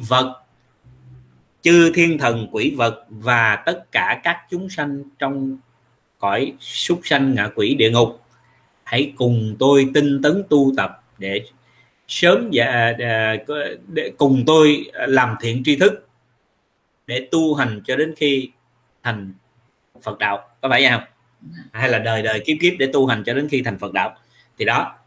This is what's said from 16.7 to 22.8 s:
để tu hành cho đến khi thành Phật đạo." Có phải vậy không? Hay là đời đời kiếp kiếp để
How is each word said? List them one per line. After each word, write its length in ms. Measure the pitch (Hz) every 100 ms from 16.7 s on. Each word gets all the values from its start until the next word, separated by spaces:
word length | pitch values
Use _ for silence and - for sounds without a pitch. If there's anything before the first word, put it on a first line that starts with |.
| _ _ _ -
để 200 | 127 131
tu 220 | 165 160
hành 280 | 143 117 107 101
cho 100 | 131
đến 180 | 156 156
khi 340 | 147 135 131 _ _ _ _ _
thành 300 | 123 107 95 92 _ _ _ _ _ _
Phật 160 | 110 104
đạo." 200 | 104 101 - _
Có 80 | 135
phải 120 | 127
vậy 100 | 135
không? 120 | 120 - _ _ _ - - -
Hay 180 | 110 127
là 100 | 113
đời 220 | 113 113
đời 180 | 110 110 156
kiếp 120 | 156
kiếp 120 | 175
để 100 | 180